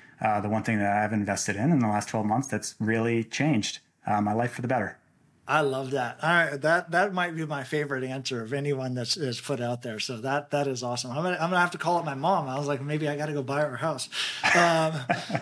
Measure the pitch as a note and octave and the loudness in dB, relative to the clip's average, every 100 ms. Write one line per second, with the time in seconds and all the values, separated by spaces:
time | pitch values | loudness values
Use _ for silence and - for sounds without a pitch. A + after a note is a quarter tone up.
0 | - - A2 G#2 G#2 A2 A2+ G#2+ G2+ G#2 | -20 -2 2 2 2 0 0 2 2 2
1 | G#2+ A2 G2+ G2 - G2 C#3+ D3 A2 G#2 | 2 0 0 -2 -2 0 4 4 4 2
2 | - A2+ G#2 A2+ C3+ G#2+ - - A2 A2+ | 0 -2 0 0 0 -4 -6 -4 0 2
3 | A#2 A#2 A2+ - D3+ A#2 - - _ _ | 2 0 0 0 2 2 0 -6 _ _
4 | - G#2 G#2 A2 B2 - B2 B2 F#2+ - | -2 0 2 0 -2 -2 -2 0 -2 -8
5 | _ _ _ _ - D3 C#3+ C3 C3 C3+ | _ _ _ _ 0 2 2 0 -2 -2
6 | A#2+ - D#3 F3 D#3 C#3+ D3+ E3+ E3+ E3+ | -2 -2 2 4 4 2 2 2 2 2
7 | G3+ F#3 F3 D#3+ D3+ C#3+ B2+ D3+ D3 C3 | 2 0 -2 -4 -4 -6 -2 -2 -2 -2
8 | C3 C3 C3 B2 A2+ C#3 C#3+ C3+ C3 B2 | -4 -4 -4 -4 -2 -2 0 0 -2 -2
9 | A2+ F#3+ C3 A2+ - B2 A#2+ A#2+ A#2+ G#2+ | -2 -2 -2 -4 -4 -2 -2 -4 -6 -6
10 | - A2+ C3 C#3+ D3 D3 C#3 B2 B2 A#2+ | -6 -4 -2 -2 0 0 0 -2 -4 -4
11 | B2+ C3+ F3+ E3+ E3 F3+ F3 E3 E3 E3+ | -4 -4 -2 0 2 2 2 0 0 0
12 | D#3+ C3+ E3 F#3 C3+ C3+ C#3+ C3+ C#3+ D3+ | 0 0 2 2 0 -2 -2 -2 -2 -2
13 | D3+ D3 D3+ D3 B2+ C#3+ D3+ A#2+ D#3+ C3+ | -2 -2 -2 -4 -2 0 0 0 -2 -2
14 | - - - - - F3 E3+ D#3+ D#3+ D#3 | -6 -6 -4 -2 4 6 6 6 2 0
15 | B2 - - E3+ | -2 -2 -2 -2